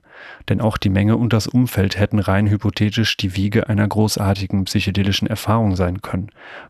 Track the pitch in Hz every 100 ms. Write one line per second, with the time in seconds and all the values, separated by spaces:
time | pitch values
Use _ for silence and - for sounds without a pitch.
0 | _ - - - - 104 107 - 101 95
1 | 104 113 117 110 - 127 123 - 98 -
2 | 104 104 101 95 104 104 104 - 107 117
3 | 110 - 98 95 101 107 - 101 104 104
4 | 107 - 98 98 95 101 92 107 98 95
5 | 98 98 104 107 - 110 107 92 90 90
6 | - 95 101 - - -